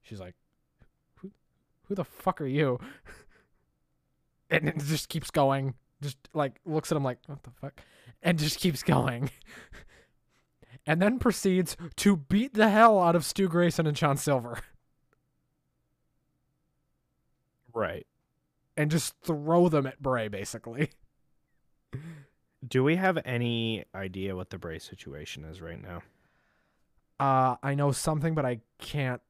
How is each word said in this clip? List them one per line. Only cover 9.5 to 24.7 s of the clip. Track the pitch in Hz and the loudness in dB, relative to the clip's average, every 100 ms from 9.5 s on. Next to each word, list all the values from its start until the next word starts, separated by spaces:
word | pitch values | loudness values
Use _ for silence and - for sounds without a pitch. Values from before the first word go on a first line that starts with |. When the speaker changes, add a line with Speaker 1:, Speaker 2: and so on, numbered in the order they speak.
| - - - - - _ _ _ _ _ _ _ - - | -20 -20 -20 -20 -20 _ _ _ _ _ _ _ -16 -4
Speaker 1:
And | 160 | 2
then | 196 247 | 2 2
proceeds | 247 190 196 185 180 - 170 - | 0 2 2 2 0 -4 -12 2
to | 202 190 | 4 4
beat | 139 196 262 | 2 0 2
the | 208 214 | 4 4
hell | 208 226 208 | 8 8 8
out | 175 | 6
of | 170 | 4
Stu | - - 190 | 2 -2 0
Grayson | 165 175 - 160 | 4 2 2 0
and | 143 | 2
Sean | 151 139 | 0 0
Silver. | - 135 120 117 | 2 0 0 -12
<laughs> | - - _ _ _ _ _ _ _ _ _ _ _ _ _ _ _ _ _ _ _ _ _ _ _ _ _ _ _ _ _ | -14 -20 _ _ _ _ _ _ _ _ _ _ _ _ _ _ _ _ _ _ _ _ _ _ _ _ _ _ _ _ _
Speaker 2:
Right. | 113 95 82 - _ _ _ _ _ _ - | -4 -4 -4 -14 _ _ _ _ _ _ -2
Speaker 1:
And | 151 | 0
just | 160 - - | 0 -2 -8
throw | - 151 151 170 180 | -6 -6 2 4 6
them | 156 135 | 4 0
at | - | -4
Bray, | 135 127 110 | -2 -2 -2
basically. | 101 107 113 - 117 156 _ _ _ _ _ _ _ _ _ _ | -6 -10 -10 -12 -4 -4 _ _ _ _ _ _ _ _ _ _
<laughs> | 131 160 156 139 _ _ _ 120 | -16 -16 -20 -20 _ _ _ -4
Speaker 2:
Do | 131 | 0
we | 135 170 | 2 2
have | 190 165 | 2 0
any | - 120 120 117 113 110 - | -2 -2 -2 -2 -2 -4 -8
idea | 95 95 95 98 92 | -10 -10 -6 -6 -6
what | 90 | -10
the | 92 | -12
Bray | 85 | -10